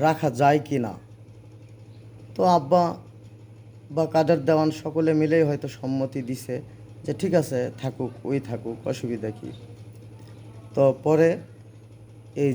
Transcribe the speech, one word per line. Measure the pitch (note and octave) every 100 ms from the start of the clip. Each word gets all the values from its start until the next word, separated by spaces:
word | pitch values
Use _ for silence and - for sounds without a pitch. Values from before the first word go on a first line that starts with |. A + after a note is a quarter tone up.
| D#3
রাখা | D#3 D3+ A#2+
যায় | C#3+ D3+ D3
কি | C#3
না। | A2 F2+ - - - - - - - - - - - - -
তো | - F#3 F3
আব্বা | C#3 F3+ E3+ F3 - - - - - - - - -
বা | C#3+ D#3
কাদের | D#3+ D3+ D#3+ C3+
দেওয়ান | D#3 D#3 D3+
সকলে | D#3 D#3 D#3+
মিলেই | D#3 D#3 E3
হয়তো | D3 C#3+ C#3 -
সম্মতি | C3 C3+ C3+ C#3
দিছে | A#2+ B2+ - B2 - - - -
যে | - C#3
ঠিক | F3+
আছে, | E3+ - B2+ B2 A2+
থাকুক, | C3 - B2+ - -
ওই | C#3
থাকুক, | A2+ A#2 A2+ A2 C3+
অসুবিধা | B2+ A#2+ A#2 G#2+
কী। | G#2+ B2+ B2 - - - - - - - - - - -
তো | C#3 C#3 C3+
পরে | D3+ D#3 E3 F#3 - - - - - - - - - -
এই | C#3